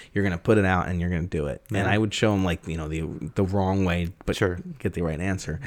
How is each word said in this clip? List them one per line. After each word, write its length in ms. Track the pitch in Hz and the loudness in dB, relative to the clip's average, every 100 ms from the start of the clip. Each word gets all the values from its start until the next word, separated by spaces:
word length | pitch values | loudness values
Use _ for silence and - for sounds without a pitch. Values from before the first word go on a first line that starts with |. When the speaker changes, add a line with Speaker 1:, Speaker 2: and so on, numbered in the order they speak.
| - | -6
Speaker 1:
You're 100 | 104 | 0
gonna 140 | 98 85 | 0 0
put 200 | - 110 | 4 4
it 60 | |
out 240 | 95 90 85 | 6 4 2
and 140 | 90 | 0
you're 80 | 87 | 0
gonna 140 | 90 87 | 0 -2
do 200 | 80 73 | -2 -4
it." 140 | - - | -6 -6
And 80 | 101 | -2
Speaker 2:
Yeah. 100 | 101 | 2
Speaker 1:
I 80 | 101 | 2
would 160 | 110 | 0
show 200 | - 113 | 2 2
'em, 120 | 101 92 | 4 2
like, 200 | 85 - | -2 -4
you 100 | 82 | -6
know, 100 | 76 | -4
the, 160 | 80 78 80 78 - | -4 -6 -6 -6 -2
the 80 | |
wrong 400 | 95 98 95 98 | 0 2 2 2
way, 260 | 92 85 85 - - | 2 0 -2 -4 -4
but 100 | 90 | 0
Speaker 2:
Sure. 220 | 98 87 185 165 | 0 0 -8 -8
Speaker 1:
get 140 | 104 | -6
the 80 | 87 | -2
right 180 | 85 78 | -2 -2
answer. 400 | 92 98 - 85 | -2 -4 -4 -6